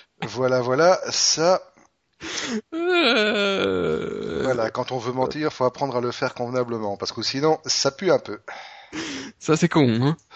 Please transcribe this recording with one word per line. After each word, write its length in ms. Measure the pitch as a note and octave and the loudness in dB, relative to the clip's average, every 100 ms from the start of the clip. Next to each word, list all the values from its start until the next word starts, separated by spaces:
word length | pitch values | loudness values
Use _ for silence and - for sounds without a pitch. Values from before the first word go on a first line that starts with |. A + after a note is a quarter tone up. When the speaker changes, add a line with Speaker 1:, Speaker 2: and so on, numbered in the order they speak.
| - _ G#2+ | -12 _ -8
Speaker 1:
Voilà, 340 | A2 B2+ B2+ | -2 2 2
voilà, 380 | A#2+ C3 E3+ F#3 A#2+ | 2 4 6 4 0
ça. 520 | - - D3+ E3+ F#3 - _ _ _ _ _ D#4+ - C#4+ A3 - | 0 0 2 4 2 0 _ _ _ _ _ -10 -8 -6 -6 -6
Speaker 2:
Euh. 1700 | E4 F4 F4 C4+ A#3 G#3 G#3+ G3+ G3 G2 F#2 A#2+ D#2 - - - - | -4 0 2 4 2 2 0 0 0 0 0 0 -2 -4 -6 -6 -2
Speaker 1:
Voilà, 280 | C3 B2 A2 | -2 0 -2
quand 200 | B2+ B2 | -4 -6
on 80 | B2+ | -6
veut 140 | A2+ | -4
mentir, 400 | B2+ C3 D3+ D3+ | -2 -2 -2 -4
faut 120 | - | 0
apprendre 320 | B2+ - C#3 B2 | -2 0 -2 -2
à 40 | |
le 100 | A#2+ | -4
faire 240 | - B2+ | -2 -6
convenablement, 600 | - A#2+ B2+ A#2+ A2+ G#2+ G2 | -4 -4 -2 -2 -4 -4 -6
parce 160 | F#2+ | -6
que 100 | - | -6
sinon, 360 | A2 C3+ D#3 D#3+ | -4 0 2 0
ça 280 | C3 - C#3 | 0 0 0
pue 180 | - F#3+ | 0 2
un 80 | C3+ | 2
peu. 220 | - G#2 - - - - - - D#4+ C4+ C4+ - | 0 -12 -12 -16 -16 -20 -16 -12 -10 -10 -12 -6
Speaker 2:
Ça, 180 | - D#3 | 0 2
c'est 120 | F3 | 4
con, 320 | D#3+ B2+ A2+ | 4 4 4
hein. 140 | C3+ E3 _ | 2 0 _